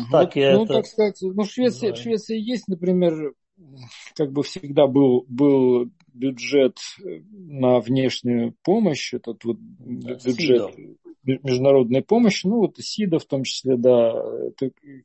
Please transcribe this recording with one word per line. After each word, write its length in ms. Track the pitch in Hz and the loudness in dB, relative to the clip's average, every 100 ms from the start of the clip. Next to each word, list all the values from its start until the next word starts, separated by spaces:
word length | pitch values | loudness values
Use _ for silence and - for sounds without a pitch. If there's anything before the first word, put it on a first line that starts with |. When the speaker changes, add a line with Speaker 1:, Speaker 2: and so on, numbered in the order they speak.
| 120 | 0
Speaker 1:
так 160 | 151 175 | 2 2
Speaker 2:
вот, 80 | 147 | 2
Speaker 1:
я 180 | 139 | 4
Speaker 2:
ну, 100 | 165 | 4
Speaker 1:
это 100 | 220 | 2
Speaker 2:
так 120 | - - | -2 -2
сказать, 320 | - 214 - | -2 -2 -2
ну, 220 | 190 190 | -6 -4
в 60 | 202 | -6
Швеции, 380 | - 247 - 226 | -2 -2 -2 -6
в 20 | |
Speaker 1:
называю. 140 | 208 | -6
Speaker 2:
Швеции 360 | 233 220 - 220 | -6 -6 -6 -8
есть, 280 | 214 247 - | -6 -6 -6
например, 680 | 180 180 180 175 156 151 - _ _ 160 135 120 - - - | -4 -2 2 2 0 -6 -12 _ _ -20 -20 -20 -20 -14 -6
как 160 | 147 | -4
бы 120 | 139 | -4
всегда 440 | 135 190 143 143 139 | -6 -8 -4 2 2
был, 380 | 131 135 123 - | 4 4 4 0
был 640 | 123 143 135 127 123 120 - _ | 0 2 4 4 2 -2 -10 _
бюджет, 640 | 123 135 123 120 143 131 - - - | -8 -8 -8 -2 2 2 0 -14 -16
э, 180 | 196 160 170 | -14 -14 -18
на 500 | 208 175 139 127 123 | -20 -14 -2 2 2
внешнюю 760 | 110 135 131 - 123 120 117 - | 2 0 0 -2 -2 -2 -4 -4
помощь, 500 | - 208 202 135 - | -2 2 2 -2 -6
этот 300 | 123 - 110 | -10 -10 -8
вот 140 | 117 110 | -8 -8
Speaker 1:
Да, 540 | - - 120 123 120 | -10 -20 -14 -12 -10
Speaker 2:
бю-, 20 | 123 | -8
бюджет 120 | 120 123 | -4 -2
Speaker 1:
сидо. 360 | 151 123 98 - - - - - | 2 2 2 -8 -20 -20 -20 -8
Speaker 2:
ме-, 160 | 131 131 | -4 -4
международной 600 | 139 127 135 139 120 131 | -2 0 4 4 4 0
помощи, 420 | 127 226 233 - 185 | 0 2 2 2 0
ну, 120 | 233 | 0
вот 200 | 185 - | 0 -4
и 60 | |
сида 340 | - - 208 160 | -12 -6 -2 -2
в 80 | - | -2
том 180 | 139 | -6
числе, 320 | 123 - 131 127 | -6 -6 -2 2
да, 380 | 123 123 117 113 113 117 - | 4 4 4 0 -6 -8 -10
это 240 | - 131 - 147 135 | -8 -10 -10 -20 -20